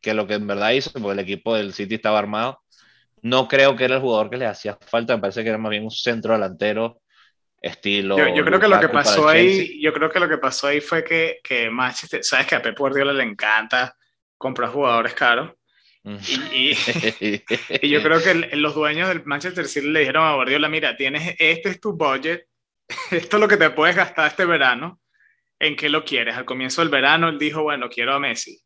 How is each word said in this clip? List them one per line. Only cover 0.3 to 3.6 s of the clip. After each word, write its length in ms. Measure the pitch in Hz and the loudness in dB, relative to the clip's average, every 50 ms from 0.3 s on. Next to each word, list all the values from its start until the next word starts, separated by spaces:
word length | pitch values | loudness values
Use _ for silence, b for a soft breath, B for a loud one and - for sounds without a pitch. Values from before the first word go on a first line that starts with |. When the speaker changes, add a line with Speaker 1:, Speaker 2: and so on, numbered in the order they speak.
| 107 | -4
Speaker 1:
en 120 | 104 104 | -4 -4
verdad 260 | 101 101 101 104 110 | -4 -4 -2 0 2
hizo, 180 | 123 139 135 135 | 0 0 -2 -4
porque 200 | - 131 107 101 | -10 -8 -6 -4
el 60 | 98 98 | -4 -4
equipo 340 | 98 90 101 92 _ 113 113 | -4 -6 -8 -6 _ -2 -2
del 180 | 110 104 98 92 | -2 -2 -4 -6
City 220 | - 101 95 113 | -8 -6 -6 -6
estaba 220 | 110 - 110 107 107 | -4 -2 0 0 0
armado. 440 | 101 104 107 107 117 127 139 _ _ _ b b b b b b b b _ _ | 0 -2 -4 -4 -4 -4 -6 _ _ _ b b b b b b b b _ _
No 260 | - 117 127 131 127 113 | -4 0 2 2 2 4
creo 280 | - 139 | 4 6